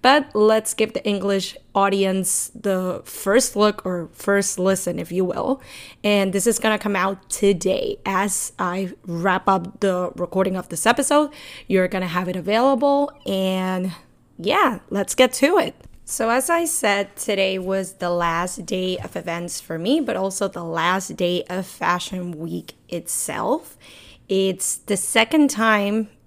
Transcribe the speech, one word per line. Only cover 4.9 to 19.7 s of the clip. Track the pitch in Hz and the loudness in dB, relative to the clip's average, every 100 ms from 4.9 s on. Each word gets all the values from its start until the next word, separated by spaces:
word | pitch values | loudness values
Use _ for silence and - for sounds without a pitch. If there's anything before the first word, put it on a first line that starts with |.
| 170 | -6
if | 170 | -4
you | 175 | -2
will. | 185 - - 269 - - - - | -2 -2 -2 -2 -4 -20 -20 -4
And | 208 202 190 | 2 2 2
this | 190 233 | 2 0
is | 220 | 2
gonna | 220 214 | 0 0
come | 208 | 0
out | 196 190 196 _ | 0 -2 -4 _
today | - 202 190 185 185 - 202 - | 0 2 4 0 0 -2 -6 -4
as | 190 202 - - - | -2 -2 -2 -6 -4
I | 185 185 185 160 | -4 -2 -6 -8
wrap | 190 170 185 185 185 | -8 -2 0 0 2
up | 190 185 - | 0 -2 -2
the | 196 180 180 | -2 0 -4
recording | - 175 190 190 | -4 -4 0 0
of | 185 - | -2 -6
this | 170 220 | 0 2
episode. | 240 269 294 294 - - - - | 2 4 2 2 -4 -18 -20 0
You're | 196 185 | 2 2
gonna | 185 185 | 0 -2
have | 180 185 | -2 -4
it | 180 | -4
available, | 170 214 262 269 285 277 285 - - | 0 2 4 4 4 2 0 -4 -4
and | 196 190 190 185 185 185 170 - _ _ - | 0 0 0 -2 -2 -4 -6 -18 _ _ -6
yeah, | 180 359 339 220 - | 0 2 2 0 -4
let's | 202 196 - | -4 -2 4
get | 254 | 4
to | - 277 370 | 6 4 4
it. | 196 - - - - | 0 -6 -20 -20 -12
So | - 226 | -4 0
as | 240 262 | 0 2
I | 339 330 | 0 0
said, | - 220 202 196 - | 0 0 0 -2 -6
today | - 202 190 190 | -4 0 0 0
was | 185 196 190 | -2 -2 -4
the | - 180 | -6 -2
last | 175 170 165 185 - | 0 0 0 -4 -6
day | 170 185 185 185 | -6 -4 -2 -4
of | 185 - | -6 -8
events | 170 170 175 - | -6 -6 -6 -10
for | - | -8